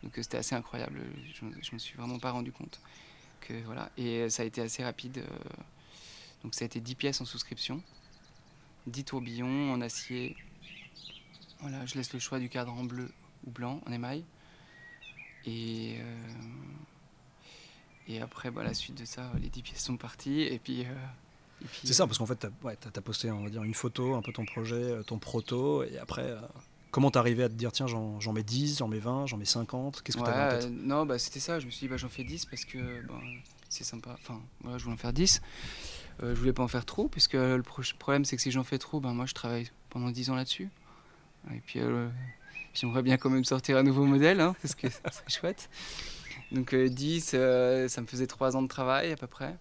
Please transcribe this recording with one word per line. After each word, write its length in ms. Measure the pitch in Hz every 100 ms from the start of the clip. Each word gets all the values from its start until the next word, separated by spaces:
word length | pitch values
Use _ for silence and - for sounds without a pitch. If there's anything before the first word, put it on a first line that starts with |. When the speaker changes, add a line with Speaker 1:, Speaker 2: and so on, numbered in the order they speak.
Speaker 1:
Donc, 140 | - -
euh, 60 |
c'était 140 | 117 120
assez 180 | 117 127
incroyable, 460 | 117 120 117 139 123 135 131
je, 120 | 156 117 -
je 120 | -
me 60 | 117
suis 180 | - -
vraiment 220 | 120 123
pas 120 | 127
rendu 200 | 123 123
compte 280 | 127 156 - - - - - - -
que, 120 | - 113 113
voilà. 260 | 110 - -
Et, 220 | 123 117
euh, 100 | 117
ça 140 | 110
a 20 | 113
été 160 | 113
assez 220 | 113 -
rapide, 340 | 123 127 123 131
euh, 320 | - - - - - - - - - - - -
donc 120 | - -
ça 80 |
a 40 | 117
été 120 | 120
dix 160 | 113 127
pièces 240 | 143 139
en 60 | 127
souscription, 580 | 117 - 113 - 135 - - - - - - - - - - -
dix 160 | 120
tourbillons 720 | 135 135 120 117 123 135 143
en 80 | 127
acier. 560 | 120 - - 123 127 - - - - - - - - - - - - -
Voilà, 260 | 143 135 127
je 100 | 135
laisse 180 | 123
le 60 | 127
choix 200 | - 131
du 80 | 123
cadre 240 | 127 123
en 140 | 120 123
bleu 260 | 123 123 - - - -
ou 60 |
blanc, 300 | 120 120 139 -
en 60 |
émail. 320 | 120 120 143 170 - - - - - - - - - - - -
Et, 520 | 113 113 113 113 113
euh, 340 | 117 117 113 117 113 127 139 143 156 - - - - - - - - - - - -
et 140 | 110
après, 300 | 120 - 127
bah, 120 | 120
la 100 | 110
suite 240 | 117 - 135
de 80 | 113
ça, 260 | - 127 120
les 80 | -
dix 120 | 123
pièces 220 | 123 -
sont 140 | - 123
parties, 440 | 117 - - 143
et 180 | 151 127
puis, 260 | - 127 123
euh, 80 | 135 131 127 - - - -
et 40 | -
puis, 160 | -
Speaker 2:
C'est 100 | 123
ça, 100 | 123
Speaker 1:
euh, 40 | -
Speaker 2:
parce 100 | 113
qu'en 80 | 113
fait, 100 | 123
t'as, 140 | 104 101
ouais, 140 | 123 107
t'as, 100 | 113
t'as 120 | 101
posté, 280 | 101 110 113
on 120 | 107
va 60 | 104
dire, 140 | 110
une 100 | 107
photo, 420 | 110 127 113 127 131
un 60 |
peu 100 | 110
ton 140 | 113 110
projet, 300 | - 113 120
euh, 280 | 123 117
ton 160 | 107 113
proto, 640 | - 117 107 120 139 147
et 140 | 127 135
après, 260 | 117 -
euh, 160 | 127 117 117 - - - -
comment 200 | - 139
t'es 80 | 131
arrivé 240 | 120 117
à 60 | 123
te 40 |
dire, « 180 | 113 120
Tiens, 140 | - 135
j'en, 320 | 113 110 104
j'en 100 | 107
mets 120 | 107
dix, 340 | 107 123 147 143
j'en 100 | 123
mets 120 | 107
vingt, 260 | 110 131 139
j'en 120 | 113
mets 80 | 101
cinquante », 560 | - 113 127 135 139
qu'est-ce 140 | - 113
que 60 |
t'avais 180 | 120 123
en 140 | 143 123
Speaker 1:
Ouais, 60 |
Speaker 2:
tête ? 100 | 120
Speaker 1:
euh, 120 | 120
non, 220 | 135 143 156
bah, 140 | 123
c'était 220 | - 143
ça, 180 | 135 170
je 60 | 127
me 60 |
suis 100 | -
dit, « 60 | 135
Bah, 80 | 127
j'en 120 | 123
fais 140 | -
dix 220 | 127 160 -
parce 200 | 131 -
que, 360 | 131 123 123 113
ben, 140 | 123 123 123 - - -
c'est 160 | -
sympa. » 280 | - 117 117
Enfin, 280 | 127 - 113 120 -
voilà, 160 | - 123
je 60 |
voulais 100 | 120
en 40 | 117
faire 160 | 120
dix. 280 | 123 190 - - - - - - - - -
Euh, 140 | 120 120
je 40 |
voulais 140 | 127
pas 100 | 123
en 40 | 123
faire 180 | 127 113
trop, 220 | - 226
puisque 260 | - - 135
le 260 | 127 127
pro-, 180 | 123 - 127 -
problème, 280 | - 139 139
c'est 100 | 131
que 60 |
si 100 | -
j'en 140 | 127 131
fais 120 | 135
trop, 220 | - 156
ben, 140 | 135
moi, 120 | 120 127
je 80 |
travaille 360 | - 120 120 120 - -
pendant 200 | 123 123
dix 200 | 120 127
ans 60 | 131
là-dessus. 340 | 131 - 190 - - - - - - - -
Et 60 | 120
puis, 200 | - 120
euh, 300 | 120 120 120 123 127 - - - -
j'aimerais 280 | - 123 120
bien 160 | 127 131
quand 120 | 135
même 160 | 131 127
sortir 320 | 131 131 135
un 60 |
nouveau 220 | 135 135 143
modèle, 360 | 139 151 196
hein, 140 | 165 185
parce 140 | 147 -
que 140 | 127
<laughs> 0 |
ça 220 | - -
serait 180 | - -
chouette. 400 | - 170 208 - - - - - - - - -
Donc, 220 | 131 127
euh, 160 | 131 131
dix, 420 | 127 143 165 160
euh, 540 | 135 131 127 127 131 127
ça 140 | -
me 60 | 117
faisait 200 | 123 127
trois 300 | - 131 131
ans 40 |
de 60 | 131
travail, 440 | - 127 135 165
à 20 | 156
peu 120 | 127
près. 280 | - 139 175